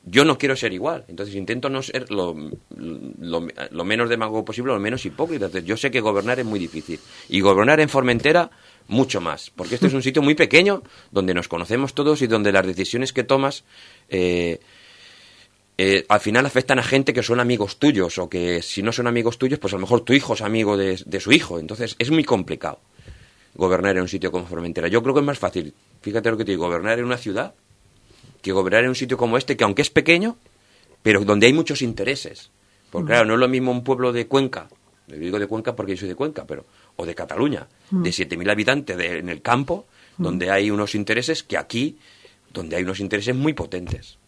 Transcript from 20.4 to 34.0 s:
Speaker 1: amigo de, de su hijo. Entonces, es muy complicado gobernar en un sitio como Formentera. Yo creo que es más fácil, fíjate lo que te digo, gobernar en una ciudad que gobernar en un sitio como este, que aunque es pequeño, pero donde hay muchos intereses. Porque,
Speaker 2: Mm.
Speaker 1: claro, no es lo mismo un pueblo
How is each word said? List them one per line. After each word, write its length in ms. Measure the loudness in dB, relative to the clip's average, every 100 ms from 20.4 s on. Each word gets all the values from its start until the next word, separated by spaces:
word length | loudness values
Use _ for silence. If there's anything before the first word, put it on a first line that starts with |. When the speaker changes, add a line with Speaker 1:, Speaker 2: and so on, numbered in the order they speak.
Speaker 1:
amigo 360 | 0 0 2 2
de, 240 | 0 -2
de 160 | -6 -6
su 120 | 4
hijo. 260 | 4 4 -8
Entonces, 380 | -8 -8 -8 -6
es 120 | 0
muy 140 | 0
complicado 560 | 2 0 0 -6 -8 -10 _ _ -20 -20 -20 _ _
gobernar 420 | -2 2 2 2 0
en 60 |
un 60 | -2
sitio 220 | -4 -4
como 140 | -4 -6
Formentera. 420 | -8 -6 -4 0
Yo 140 | 2
creo 120 | 2
que 60 | 2
es 60 | 0
más 120 | -2
fácil, 360 | -4 -4 -8 _ _ _
fíjate 300 | -6 -2 -2
lo 60 | -2
que 60 |
te 80 | -2
digo, 120 | -2 0
gobernar 320 | -2 -2 -2
en 60 |
una 120 | -2 -4
ciudad 360 | -4 -6 -6 _ _ _ _ _ _ -20 -20 _
que 120 | -2
gobernar 320 | 0 4 4
en 60 | 4
un 40 |
sitio 220 | 0 -4 0
como 200 | 2 0
este, 200 | 0 0
que 80 |
aunque 180 | 2 2
es 80 | 2
pequeño, 460 | 2 4 2 2 -6 _ _ _ _ _ _
pero 220 | 4 4
donde 220 | 6 8 8
hay 60 |
muchos 300 | 6 0 -2
intereses. 680 | -4 -2 -4 -4 -8 -16 -20 _ _ _ _
Porque, 160 | -6 2
Speaker 2:
Mm. 20 |
Speaker 1:
claro, 160 | 4
no 100 | 4
es 60 | 4
lo 80 | 4
mismo 240 | 2 0
un 100 | -2
pueblo 300 | -2 0